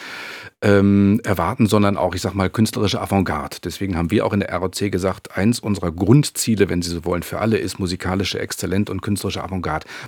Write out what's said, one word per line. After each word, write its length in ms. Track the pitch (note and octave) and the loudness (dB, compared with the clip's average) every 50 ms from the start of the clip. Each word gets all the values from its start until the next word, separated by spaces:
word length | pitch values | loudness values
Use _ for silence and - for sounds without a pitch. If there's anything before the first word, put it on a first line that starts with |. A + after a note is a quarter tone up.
| - - - - - - - - - - _ - - | -16 -14 -14 -14 -14 -14 -14 -16 -16 -18 _ 0 4
ähm, 580 | G#2 G2+ G2+ G2 G2+ G2+ G2+ G2+ G2 G2+ A#2 - | 6 6 6 6 6 6 6 6 6 4 4 2
erwarten, 440 | - G2 F#2 E2+ F2 A2+ - A#2 G2 | 0 -2 0 0 0 0 2 2 4
sondern 280 | G#2+ G#2+ G2+ G2+ G2+ | 4 4 4 2 2
auch, 200 | - - F2+ F2+ | 0 0 -2 -2
ich 60 | F#2 | -2
sag 120 | - G2+ F#2+ | -4 -4 -2
mal, 160 | G#2 F#2+ F#2 | 0 0 0
künstlerische 500 | - - A2 G#2+ - A#2 G#2+ F#2+ - G2 | 2 2 0 0 0 0 -2 0 -2 -2
Avantgarde. 580 | F#2 - G2+ G2 F2+ - D#2+ D2 C#2+ C#2+ - - - | -2 0 2 2 2 2 -2 -4 -6 -8 -10 -10 -10
Deswegen 340 | F2 D#2+ - G2+ F#2+ F#2+ E2 | -10 -8 -6 -4 -4 -2 -2
haben 120 | E2+ E2 | 0 0
wir 160 | G2+ G#2+ G2+ | 0 0 0
auch 80 | G2+ G#2+ | 0 0
in 60 | G#2 | 0
der 100 | F#2 - | -2 -2
R 140 | - F2 F2+ | -2 -4 -4
O 40 | F#2 | -4
C 220 | - - G2+ G2+ | -4 -4 -4 -2
gesagt, 480 | F#2+ F2+ F2+ F#2+ F2+ - - - - - | -2 0 -2 -2 -4 -4 -8 -10 -4 0
eins 220 | F#2+ A2+ A#2+ - | 2 2 2 0
unserer 320 | - - G2+ F#2+ - F2 | 0 -4 -4 -2 -2 -4
Grundziele, 760 | D#2 D#2+ - F2+ B2 D3 C#3+ - - - - - A2 F#2+ G2 F2 | -2 0 4 6 6 6 6 4 -2 -4 -2 0 2 2 2 2
wenn 120 | F2+ F2 | 2 -2
Sie 80 | E2 E2+ | -2 -2
so 160 | E2+ E2+ D#2+ | -4 -4 -4
wollen, 160 | F2 F2 F2 | -2 -2 -2
für 160 | E2 - - - | -4 -6 -4 -2
alle 220 | G#2 A2+ A2 G2 | 0 0 0 0
ist 180 | - G2 - - | 0 -2 -4 -4
musikalische 640 | G2 F2 F#2 - - F#2+ F2+ G2 F#2+ - - - | -4 -4 -4 -4 -4 -2 -2 -2 -2 -2 -4 -6
Exzellenz 500 | - G2 - - - F2+ F#2 G2+ G#2+ - | -6 -6 -6 -6 -4 -2 0 0 0 -2
und 140 | G2 F#2+ - | -4 -6 -4
künstlerische 400 | - G#2 F#2+ - G2+ F2 - D#2+ | -4 -4 -2 -4 -4 -6 -6 -8
Avantgarde. 420 | F2+ F#2+ F#2 E2+ E2 D#2 - - - - - - | -6 -6 -6 -4 -4 -4 -6 -6 -10 -16 -16 -8